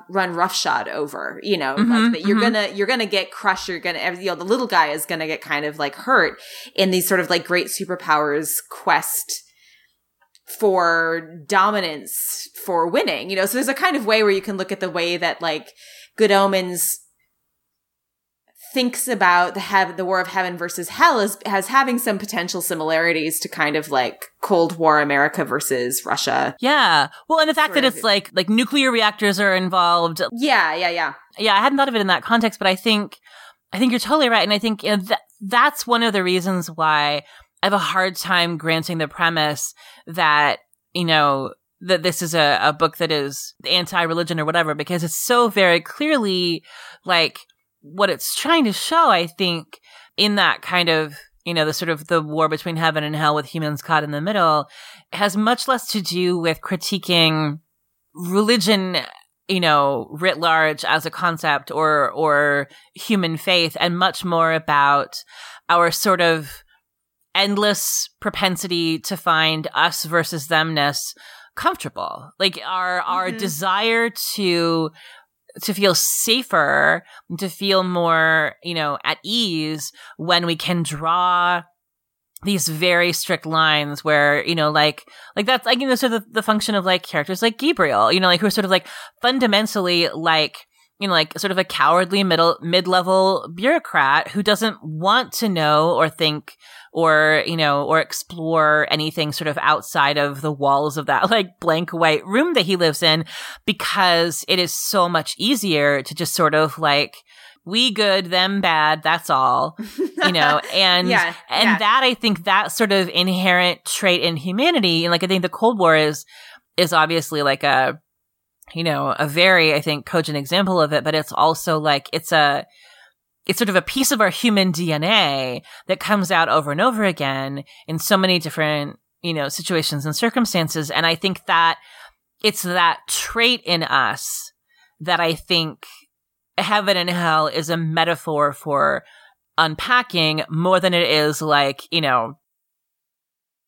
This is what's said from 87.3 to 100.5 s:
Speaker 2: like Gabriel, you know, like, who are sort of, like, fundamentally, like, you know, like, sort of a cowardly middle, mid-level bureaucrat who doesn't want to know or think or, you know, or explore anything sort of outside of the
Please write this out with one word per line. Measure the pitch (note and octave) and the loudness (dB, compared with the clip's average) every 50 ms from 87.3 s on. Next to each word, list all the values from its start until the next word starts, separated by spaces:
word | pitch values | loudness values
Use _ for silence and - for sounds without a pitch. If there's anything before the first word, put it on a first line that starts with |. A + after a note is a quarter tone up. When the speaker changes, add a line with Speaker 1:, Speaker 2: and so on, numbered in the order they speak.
| F#3 F3+ | -4 -2
Speaker 2:
like | A3+ A#3 A3 - | -2 -2 -2 0
Gabriel, | C4+ D#4 E4 - - D3 A#2+ G#2 G#2+ A2+ | -2 -2 2 2 2 2 4 4 4 4
you | D#3 F#3+ | 4 4
know, | F#3 F3+ | 4 4
like, | F3 E3 | 2 2
who | G#3 G3+ | 2 0
are | |
sort | - A3+ G3+ | 0 0 0
of, | F#3 | 0
like, | F#3+ F3+ - - - - - - - _ | 0 0 0 -4 -12 -16 -18 -18 -14 _
fundamentally, | - A#3+ C4 C4+ B3 A3+ G3+ G3+ A3 G#3+ - G#3+ F3+ F3+ F3 F3 E3+ - | -2 -2 0 2 2 2 2 2 0 0 -2 -2 0 0 2 2 0 0
like, | - D#3 D#3+ E3 D#3+ D#3 D3+ D3 - - - _ _ _ _ _ _ _ | -2 -2 0 2 2 2 2 0 -4 -10 -20 _ _ _ _ _ _ _
you | G3+ G3 | -4 0
know, | F3+ | 0
like, | D#3+ D#3 D#3 - D#3+ | 0 0 0 -4 -6
sort | - G3 | -4 -2
of | F#3+ F#3 | 0 -2
a | F3+ | -2
cowardly | F#3 - - C#3 D3 E3 F3+ F#3 F3 F#3+ G3 G3 | -2 0 2 2 4 4 4 2 2 0 0 2
middle, | F#3 E3+ E3 F#3+ - - - | 2 2 4 4 2 2 0
mid-level | - E3+ F3 F#3 F3 F3+ F#3 F#3 F3 F#3 F#3+ F#3+ F#3+ F#3+ F#3+ D3 - - E3+ | -2 0 0 0 2 2 2 2 2 2 2 4 4 2 2 0 -4 -8 -10
bureaucrat | F3 G3+ C4 E4 E4 - - - D#3+ C#3 C3+ C#3+ D#3 - - | -4 0 0 0 0 -2 -2 0 2 2 4 2 2 0 -2
who | - G3+ G3 | -4 -2 0
doesn't | G#3 G#3 - A3 A3 D#3 - | 0 0 0 0 -4 -4 -6
want | - D#3 D#3 D#3 E3+ F#3+ G#3+ B3 B3+ - - | -10 -10 -8 -2 0 2 2 2 0 -2 -4
to | - A#3 G#3+ | -4 -2 -2
know | F#3 E3 D#3 D3+ D3+ D3+ D#3 E3+ E3 | 0 0 2 4 4 4 4 2 2
or | B2 D#3+ D#3 | 2 0 0
think | - - E3 D#3 D3+ D3 - - - _ _ - - - - _ - | 0 0 -2 0 0 -2 -8 -14 -20 _ _ -20 -20 -20 -20 _ -2
or, | D#3+ E3 D#3+ D#3 D3+ D#3 D#3 D#3 D3+ - - | 0 2 4 4 4 4 4 4 2 2 0
you | E3+ | -2
know, | E3 D#3 D3 C#3+ C#3+ - | 0 0 2 2 0 0
or | - D#3 D#3+ | 2 2 0
explore | D3 - - - - - F3+ E3+ D#3+ D#3+ E3 D#3+ D3+ D3+ D3+ D3+ D3 - | 0 0 -6 -10 -12 -12 -12 -8 -4 0 2 2 4 4 4 2 2 0
anything | - D#3 D3+ D#3+ - F3 D#3 D3+ | 0 -2 -2 -4 -4 -4 -4 -4
sort | C#3 - E3 D#3 | -4 -6 -6 -4
of | C#3+ D3+ | -4 0
outside | - C#3+ D#3 C#3+ - - - D#3+ C#3+ C#3 D3 D3 | 2 2 2 0 -2 -4 -2 0 2 2 2 0
of | D3 C#3+ C#3 C3+ | 0 -2 -2 -4
the | D#3 D#3 | -6 -6